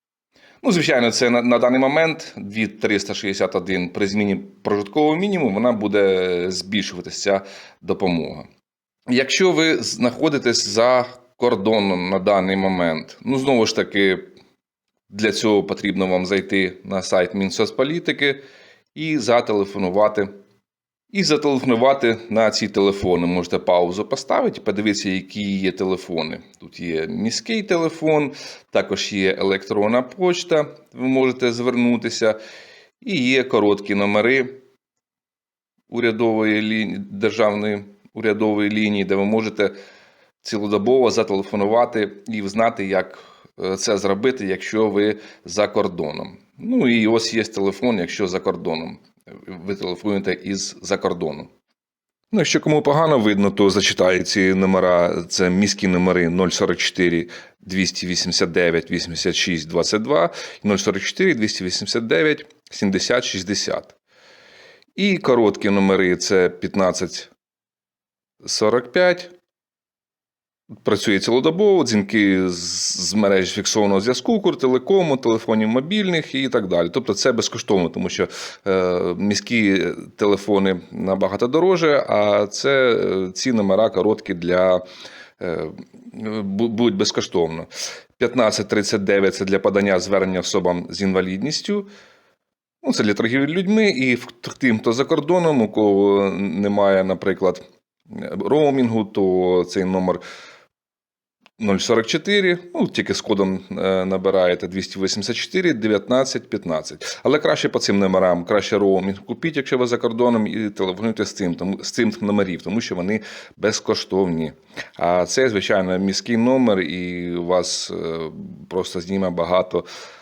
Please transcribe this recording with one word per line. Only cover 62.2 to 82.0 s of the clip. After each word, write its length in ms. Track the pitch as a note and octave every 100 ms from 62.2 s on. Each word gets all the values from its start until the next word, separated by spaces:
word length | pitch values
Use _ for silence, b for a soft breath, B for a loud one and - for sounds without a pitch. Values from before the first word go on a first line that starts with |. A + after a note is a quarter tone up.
| D#3 D3 - _ -
сімдесят 520 | - G3 F#3+ - B2
шістдесят. 720 | - G2 F#2 F#2+ - - - _ _ B B B B B B B B -
І 220 | G3+ F3+
короткі 520 | - A#2+ G#2 G2 G#2
номери: 460 | G2+ G2 F#2+ F#2 F2+
це 340 | - G2 F2+
п'ятнадцять 800 | - F#2 G2+ F#2 F2 F2 - - _ _ _ _ _ _ _ _ _ _ _ -
сорок 460 | - G#2+ A#2+ B2
п'ять. 400 | F3+ F3+ F3 - - _ _ _ _ _ _ _ _ _ _ _ _ - -
Працює 360 | - C#3 - G2
цілодобово, 640 | A#2 A#2+ D3+ E3+ G#3 F#3
дзвінки 640 | A#2+ G#2+ G2 A2 G2+ F#2+ F#2
з, 80 | F2 F2 F2 - -
з 160 | F2
мережі 420 | G#2 G2+ F#2+ F2+ -
фіксованого 460 | - A2 G#2 G2
зв'язку, 320 | A2 B2+ -
Укртелекому, 840 | A3+ F#3+ D3 C3 B2+ B2+ G3 E3+ C3
телефонів 500 | A#2 A2+ - A2 A2
мобільних 680 | A#2+ D3+ G#3+ F#3+ E3+ - C3+
і 140 | C3+
так 180 | A#2+ F#2+
далі. 220 | F2 E2+
Тобто 240 | C3+ A#2+
це 180 | G2 C3+
безкоштовно, 580 | A#2 - A2+ - G2 E2+
тому 200 | F#2+ F#2
що, 180 | - F2+ B B B G2+
е, 320 | F#2+ F2+ F2+ F2+ F2
міські 680 | G2+ G#2 - A#2+ G2+ F#2+ E2+ - - -
телефони 640 | G#2 G2 - G2 G2 F2+ -
набагато 560 | - F#2 F#2+ G2 G2+ B2
дорожче, 580 | D#3 F3+ F3+ D#3+ C#3+